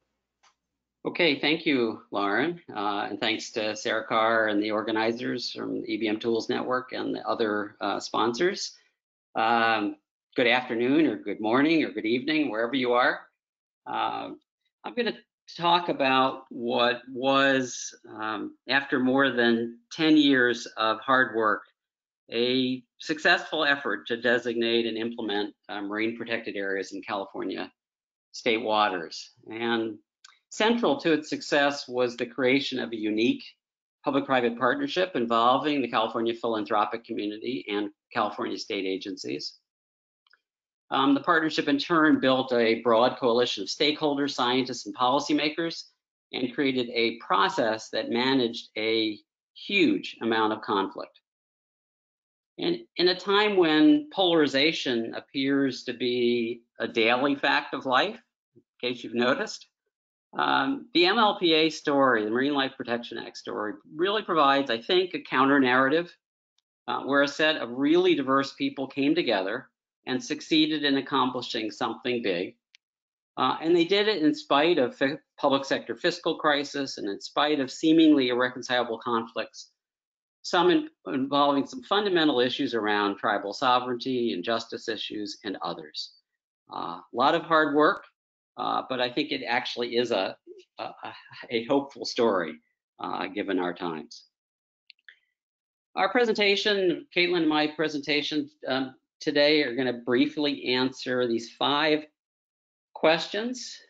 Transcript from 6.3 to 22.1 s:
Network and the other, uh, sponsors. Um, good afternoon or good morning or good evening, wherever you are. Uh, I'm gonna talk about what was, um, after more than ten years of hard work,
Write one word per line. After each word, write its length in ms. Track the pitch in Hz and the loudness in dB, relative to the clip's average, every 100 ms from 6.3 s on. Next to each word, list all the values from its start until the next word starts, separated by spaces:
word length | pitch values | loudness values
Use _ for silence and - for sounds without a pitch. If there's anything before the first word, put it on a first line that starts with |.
| 113 107 | -2 -2
Network 420 | 120 120 127 - | -4 -2 -4 -4
and 220 | 107 110 | -8 -6
the 140 | 107 107 | -6 -4
other, 480 | 110 110 104 101 - | -2 0 -2 -6 -6
uh, 180 | 101 101 | -6 -6
sponsors. 760 | - 113 113 120 180 202 - - _ _ _ _ _ 113 | -4 -2 0 0 -2 -2 -10 -12 _ _ _ _ _ -2
Um, 640 | 113 117 113 110 104 - _ _ _ - | 2 4 2 2 -2 -6 _ _ _ 0
good 120 | 117 | 2
afternoon 580 | 123 123 117 123 151 147 | 2 0 0 2 4 4
or 120 | 101 | 0
good 220 | - 92 | -6 -4
morning 440 | 107 127 151 160 | 0 2 4 2
or 80 | 110 | 0
good 140 | 101 107 | -4 -2
evening, 440 | 127 139 156 139 | -2 0 -2 -2
wherever 240 | 107 117 | -2 -2
you 200 | 135 123 | 0 2
are. 260 | 120 139 175 - _ _ _ _ _ - | 2 2 0 -8 _ _ _ _ _ -8
Uh, 440 | 113 110 113 - - _ _ _ _ | -4 -4 -4 -8 -14 _ _ _ _
I'm 120 | - 226 | -10 -6
gonna 220 | 214 - _ _ - - | -6 -6 _ _ -20 -4
talk 320 | 170 175 170 | 0 0 0
about 560 | 139 135 131 131 - - | -2 2 2 2 -2 -14
what 540 | 135 117 123 120 120 - | -8 -2 2 2 0 -6
was, 840 | 127 135 135 139 131 123 - - - 117 | -4 2 4 4 2 0 -8 -14 -16 -18
um, 460 | 110 110 104 104 - - | -8 -6 -6 -8 -10 -2
after 280 | 139 - 139 | -2 0 0
more 320 | 127 135 135 | 2 4 2
than 500 | 120 117 117 117 117 - | 4 4 2 0 -8 -12
ten 240 | - 160 156 | 0 4 6
years 520 | 143 131 120 117 - - | 6 4 4 0 -6 -2
of 240 | 110 107 | -2 0
hard 340 | - 131 117 110 | 2 2 2 2
work, 280 | 107 98 - _ _ _ _ | 0 0 -6 _ _ _ _